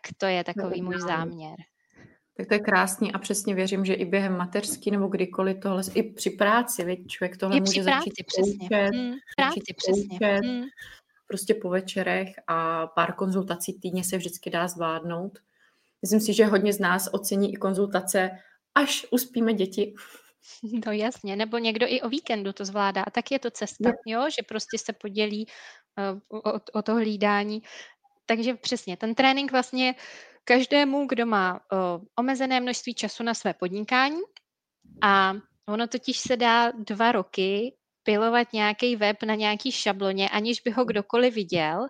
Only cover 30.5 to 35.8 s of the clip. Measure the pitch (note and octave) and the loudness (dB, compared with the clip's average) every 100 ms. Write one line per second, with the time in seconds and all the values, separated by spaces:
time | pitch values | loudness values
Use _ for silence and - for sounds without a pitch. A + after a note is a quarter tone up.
30.5 | B3 B3 D4 C#4+ C#4 C#4 B3 A#3 G#3 F#3 | 4 6 4 4 2 0 0 2 2 2
31.5 | F#3 - F#3+ F#3 F3 - - B3 C4 C4 | -2 -2 0 0 -2 -4 -2 0 0 2
32.5 | C4 B3 B3 - A#3+ G#3+ - A#3 A3+ G3+ | 2 0 -4 -6 -6 -6 -4 -4 -2 -2
33.5 | - F3+ G3 G#3+ B3+ C4+ D#4 G#4 - _ | -2 -4 -4 0 2 2 0 -8 -12 _
34.5 | _ _ _ _ - G#3 G3 F#3+ G3+ - | _ _ _ _ 2 6 6 6 2 -8
35.5 | _ - G#3+ | _ -6 -4